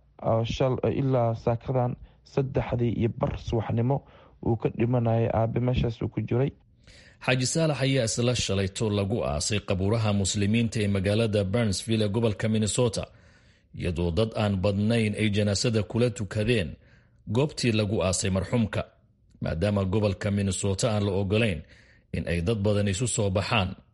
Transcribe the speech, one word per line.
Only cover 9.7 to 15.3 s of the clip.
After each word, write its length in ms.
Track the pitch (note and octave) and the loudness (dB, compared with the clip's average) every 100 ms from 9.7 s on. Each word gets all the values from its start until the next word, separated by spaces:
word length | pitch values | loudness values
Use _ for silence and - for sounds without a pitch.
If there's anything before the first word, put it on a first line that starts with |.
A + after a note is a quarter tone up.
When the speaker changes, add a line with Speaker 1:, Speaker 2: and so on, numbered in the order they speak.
| F#2 G2 A2+ A2 | -2 0 2 2
Speaker 2:
muslimiinta 680 | G2+ F#2 G#2+ G2+ A#2 A2+ A#2 | 2 0 0 2 2 2 0
ee 60 | G2+ | 0
magaalada 560 | G2 G2 G#2 A2+ G#2 | 2 2 2 2 2
Burnsville 600 | F#2+ A#2+ A2 F#2 - A2 | 0 0 0 -2 -2 0
ee 40 | G#2 | 0
gobolka 400 | A2 A2+ G2 A2 | 2 0 0 0
Minnesota, 580 | A2 G#2 - A#2+ F2+ - - - - - _ _ | 0 0 2 0 0 -8 -12 -20 -20 -20 _ _
iyadoo 360 | - F2+ E2+ F2 | -6 -4 0 0
dad 200 | E2 A2+ - | 0 0 0
aan 200 | G#2 F#2+ | 0 0
badnayn 520 | G2+ G2 G#2+ A#2 G#2+ | 0 0 2 2 0
ay 140 | G#2 G#2+ | 0 0